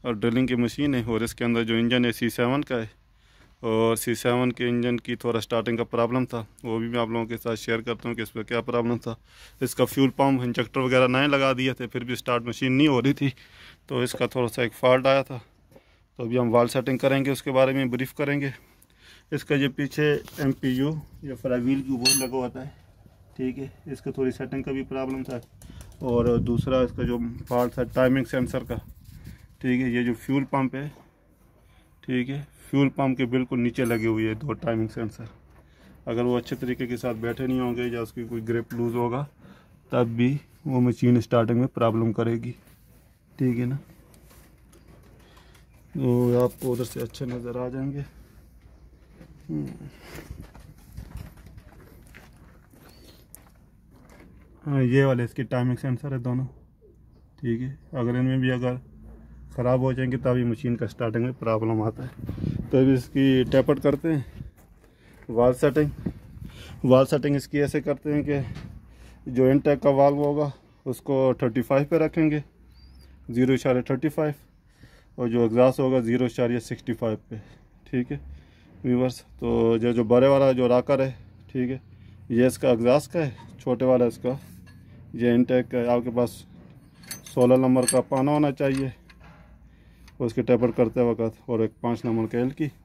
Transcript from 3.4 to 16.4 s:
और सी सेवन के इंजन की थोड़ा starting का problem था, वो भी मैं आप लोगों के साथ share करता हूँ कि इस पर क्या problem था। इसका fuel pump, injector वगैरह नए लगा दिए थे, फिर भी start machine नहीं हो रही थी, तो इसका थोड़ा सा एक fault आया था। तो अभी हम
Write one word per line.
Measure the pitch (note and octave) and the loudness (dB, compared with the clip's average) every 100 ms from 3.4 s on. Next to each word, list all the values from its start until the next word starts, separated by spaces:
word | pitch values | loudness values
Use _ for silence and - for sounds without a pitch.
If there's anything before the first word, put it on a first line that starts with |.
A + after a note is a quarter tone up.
| - _ | -20 _
और | A#2 A2 A2+ A2+ | -2 2 2 2
सी | - A2 | -2 -2
सेवन | B2 B2 B2+ | 0 2 0
के | A#2 B2 | -2 -2
इंजन | A#2+ A#2+ A#2+ | 0 -2 -4
की | - A#2 | -6 -6
थोड़ा | A#2+ A2+ | -2 -4
starting | G#2+ A#2 A2+ A#2 | -2 -4 -2 -4
का | A2+ | -2
problem | A#2 A#2 B2+ B2 | -2 0 0 -2
था, | A#2+ A2 - | -6 -12 -12
वो | B2 A2+ | -6 -4
भी | A#2 | -4
मैं | A#2+ | -4
आप | A#2 | -2
लोगों | A#2 A2+ | -4 -4
के | A#2 | -6
साथ | A#2 A2 | -6 -6
share | - A2+ | -4 -4
करता | A2+ A2+ A#2+ | -4 -6 -6
हूँ | A#2+ | -8
कि | |
इस | A2 | -8
पर | A#2 | -8
क्या | G#2 A#2 | -4 -4
problem | A#2 A#2+ A#2 A#2 | -2 -2 0 -2
था। | A#2+ A2+ _ - - - | -6 -10 _ -20 -20 -8
इसका | B2+ - B2 | -6 0 0
fuel | - C3+ - | 4 2 4
pump, | C#3 C3 | 2 2
injector | B2 A#2+ A2+ C3+ | -2 -4 -4 -2
वगैरह | C3 B2+ B2+ | 2 4 4
नए | B2+ C#3+ | 2 2
लगा | C#3+ C3+ | 2 2
दिए | B2+ C3 | 0 -2
थे, | B2 A#2 | -2 -6
फिर | B2+ | -8
भी | A#2+ A#2+ | -6 -6
start | - A#2+ A#2+ | -2 -2 -2
machine | A2+ C3+ | -2 0
नहीं | C3 D3+ | 4 4
हो | B2+ | 4
रही | B2+ | 2
थी, | C3+ C#3 - - - - - - | 2 -2 -4 -20 -20 -20 -20 -8
तो | B2+ | -4
इसका | B2 - A#2+ | -4 -2 -4
थोड़ा | C3 A#2+ | -2 -2
सा | - | -2
एक | A#2+ | -4
fault | - B2+ B2+ C3+ | 2 4 6 6
आया | C3+ | 2
था। | C3 B2+ - _ _ - _ _ _ - | 0 -10 -14 _ _ -20 _ _ _ -10
तो | |
अभी | A#2 | -2
हम | B2 | 0